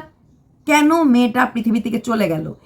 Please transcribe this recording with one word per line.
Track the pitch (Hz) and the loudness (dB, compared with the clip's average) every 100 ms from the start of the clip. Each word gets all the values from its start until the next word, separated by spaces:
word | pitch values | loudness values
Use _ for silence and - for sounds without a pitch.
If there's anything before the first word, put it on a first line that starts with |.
| - _ _ _ _ _ - | -4 _ _ _ _ _ 0
কেন | 302 294 330 | 2 4 2
মেয়েটা | 302 240 247 240 247 | 4 2 2 0 -2
পৃথিবী | 240 220 220 | -2 -2 -2
থেকে | 226 220 | -2 -6
চলে | 247 226 185 | -4 -2 -2
গেল, | 160 156 - | -4 -8 -14